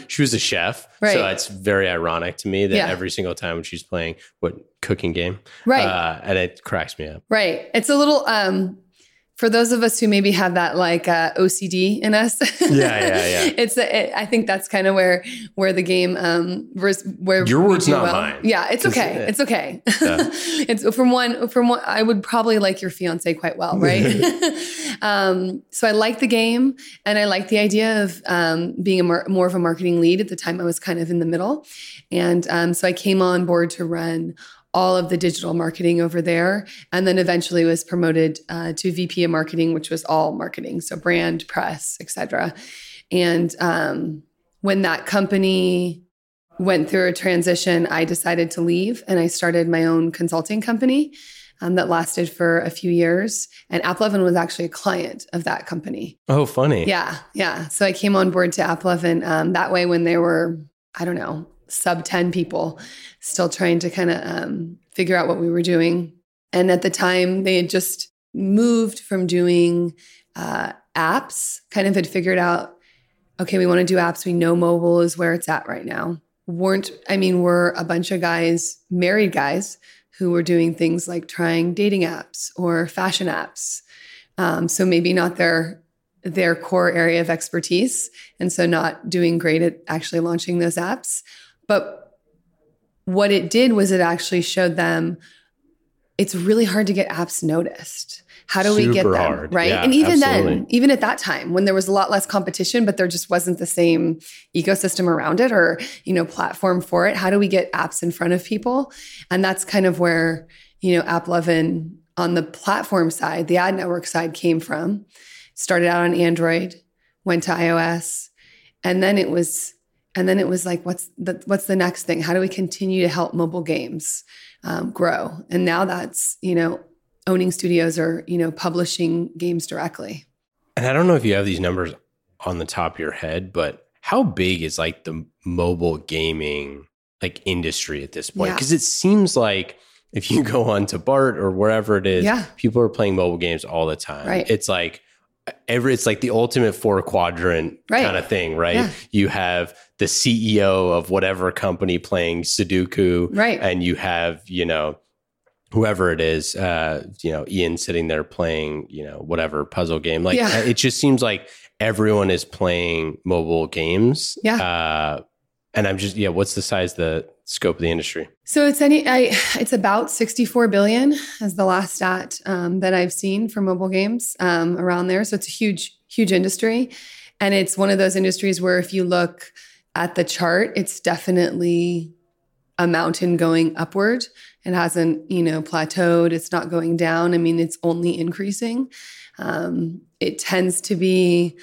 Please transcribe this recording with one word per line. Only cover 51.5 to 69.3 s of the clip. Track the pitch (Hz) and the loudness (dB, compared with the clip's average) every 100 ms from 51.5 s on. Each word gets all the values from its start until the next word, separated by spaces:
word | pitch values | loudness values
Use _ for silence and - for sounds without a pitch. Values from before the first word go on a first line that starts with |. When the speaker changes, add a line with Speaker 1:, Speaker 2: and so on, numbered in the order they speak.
| - | -8
Speaker 2:
um, | 175 180 | -2 0
that | 143 | 2
lasted | 165 165 - 170 | 0 -2 -2 -4
for | - 170 165 | 0 2 2
a | 170 | 0
few | - 180 | -4 0
years. | 170 170 180 214 - - - - | 2 4 2 0 -6 -10 -16 -6
And | 175 | -4
app | 170 180 | -2 0
lovin | 214 196 | 0 2
was | 180 | 2
actually | 175 170 - | 2 0 -4
a | 165 | -8
client | - 202 180 139 - - | -4 -4 -2 -4 -10 -8
of | 175 | -6
that | 160 - - | -4 -6 -6
company. | 170 185 - - - - | -10 -8 -10 -12 -8 0
Speaker 1:
Oh, | 143 139 | 2 2
funny. | - 147 107 82 | 2 2 2 2
Speaker 2:
Yeah, | 180 - 156 - | 0 -2 -8 -10
yeah. | - 175 - 156 | -4 -4 -4 -6
So | - 196 | 0 0
I | |
came | 185 202 196 | 2 2 4
on | 185 | 4
board | 180 175 | 2 0
to | - | 0
app | 170 165 | -2 0
lovin, | 185 175 175 170 | 0 0 2 0
um, | 175 160 165 | 0 0 0
that | 170 - | 0 0
way | 180 175 | 0 2
when | 170 | 2
they | 170 170 | 2 2
were, | 170 165 170 160 151 _ _ - | 2 2 0 -4 -12 _ _ -8
I | |
don't | 170 | -6
know, | 175 - 151 - _ - | -6 -6 -8 -12 _ -12
sub | - 180 170 | -4 -2 -2
ten | 165 180 175 | -2 0 0
people, | 175 165 165 165 - - - - - | 0 -2 -2 -4 -6 -16 -20 -20 -16
still | - - 170 | -6 -2 -2
trying | - 180 170 | 0 0 2
to | 170 | 0
kinda, | 185 175 170 175 | -2 -2 -2 -4
um, | 170 - - 170 180 _ | -6 -6 -6 -8 -14 _
figure | - 180 180 | -4 0 2
out | 160 | 2
what | 165 | 0
we | 170 | 0
were | 175 | 0
doing. | 170 170 170 175 165 - _ _ _ | 2 2 2 0 -4 -12 _ _ _
And | 180 185 | 2 4
at | 180 | 4
the | 185 | 0
time, | - 180 185 180 190 | 0 0 2 2 2
they | 190 185 | 2 2
had | 175 | 2
just | 185 185 - - _ _ | -2 -2 -6 -12 _ _
moved | - 196 208 240 233 220 - | -4 2 4 4 4 0 -4
from | - 190 | -6 -4
doing, | 180 | 0